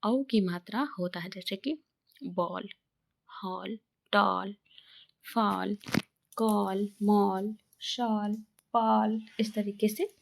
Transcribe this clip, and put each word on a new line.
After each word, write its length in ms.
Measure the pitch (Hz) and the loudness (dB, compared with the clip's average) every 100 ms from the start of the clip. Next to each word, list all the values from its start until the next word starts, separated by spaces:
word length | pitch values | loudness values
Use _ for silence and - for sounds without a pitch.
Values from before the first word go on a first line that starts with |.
औ 200 | 208 254 | 2 0
की 180 | 262 226 | 2 2
मात्रा 480 | 190 175 175 220 285 - | 2 -2 -6 -4 -4 -4
होता 220 | 180 180 | -6 -4
है, 80 | 175 | -10
जैसे 280 | 190 180 196 | -10 -8 -6
कि 200 | - 311 _ _ _ _ | -4 -6 _ _ _ _
बॉल, 460 | 269 180 175 180 202 - _ _ _ _ _ | -10 -4 -4 -4 -10 -16 _ _ _ _ _
हॉल, 480 | - 190 185 190 220 _ _ _ | -12 -8 -8 -8 -12 _ _ _
टॉल, 420 | 202 202 185 190 208 _ - _ - - _ - | 2 4 2 -4 -10 _ -20 _ -20 -20 _ -6
फॉल, 420 | - 208 190 185 208 - - - _ _ - | 0 2 2 0 -4 0 -2 -2 _ _ -4
कॉल, 520 | 226 208 202 190 202 202 | 2 2 2 -2 -4 -2
मॉल, 520 | 202 208 202 190 202 214 _ _ | 4 6 6 2 -4 -6 _ _
शॉल, 540 | - - 240 214 208 214 220 _ _ | -10 -4 0 0 -2 -4 -8 _ _
पॉल, 480 | 233 220 220 220 220 220 - | 2 4 4 4 0 -4 -4
इस 140 | 220 | -2
तरीके 340 | 214 208 202 214 | 0 -4 0 0
से 200 | 214 403 - | 2 -4 -4